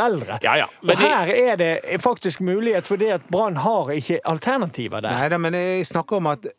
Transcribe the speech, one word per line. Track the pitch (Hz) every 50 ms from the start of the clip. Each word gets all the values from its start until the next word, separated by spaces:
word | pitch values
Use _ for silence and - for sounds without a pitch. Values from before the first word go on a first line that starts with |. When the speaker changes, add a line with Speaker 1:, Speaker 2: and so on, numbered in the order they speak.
| 220
Speaker 1:
eldre. | 240 202 147 117 - 110 117 -
Speaker 2:
Ja, | 104 - 151
ja. | 123 -
Speaker 1:
Og | - - -
Speaker 2:
Men | 170 - -
de | 262 302
Speaker 1:
her | 294 214 175 175 202
er | 240 247 247 214 175
det | 170 165 160 - - - 185 180
faktisk | - 247 240 - - 185 - - 185
mulighet | 180 185 208 233 233 214 180 -
for | - 202
det | 185 214 220 196 165
at | -
Brann | - 170 190 220 208 170 139
har | 131 208 233 190 143 131
ikke | 147 151 - - 170 -
alternativer | - - 160 151 - 233 269 269 196 160 - - 120 101 98 107
der. | 107 104 - 123
Speaker 3:
Nei | 139 156
da, | 170 170
men | 165 165 175 180
jeg | 180 185 185 185 175 -
snakker | - 170 160 - 214 196
om | 170 151
at, | 147 117 117 120 -